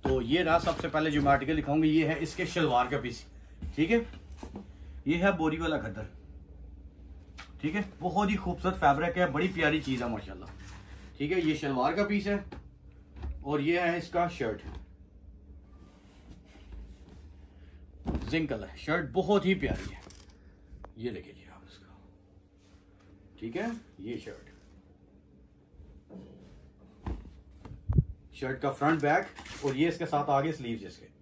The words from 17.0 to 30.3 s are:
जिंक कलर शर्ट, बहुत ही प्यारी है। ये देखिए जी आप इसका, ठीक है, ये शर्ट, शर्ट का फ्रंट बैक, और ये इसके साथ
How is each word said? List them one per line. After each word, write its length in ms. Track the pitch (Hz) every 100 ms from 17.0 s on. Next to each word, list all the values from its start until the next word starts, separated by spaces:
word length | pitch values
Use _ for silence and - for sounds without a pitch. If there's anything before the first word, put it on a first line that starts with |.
| - - - - - - - - - - - - -
जिंक 200 | 165 151
कलर 200 | 113 98 -
शर्ट, 320 | - 165 147
बहुत 340 | 117 180 202 180
ही 80 | 190
प्यारी 340 | 135 - -
है। 120 | - - - - - - - - - - -
ये 140 | 120
देखिए 220 | 110 -
जी 160 | - -
आप 160 | - -
इसका, 300 | - - - - - - - _ _ - - - - - - - -
ठीक 160 | 113 143
है, 160 | 226 233 - -
ये 160 | 101 117
शर्ट, 280 | - - - - - - - - - - - - - - _ - - - - 190 - - - - - - - - - - - - - - - - - - - - - -
शर्ट 240 | 131 135
का 120 | 143
फ्रंट 300 | 135 147 160
बैक, 260 | 143 165 - - - - 143
और 100 | 131
ये 100 | 165
इसके 160 | 160 170
साथ 220 | 147 143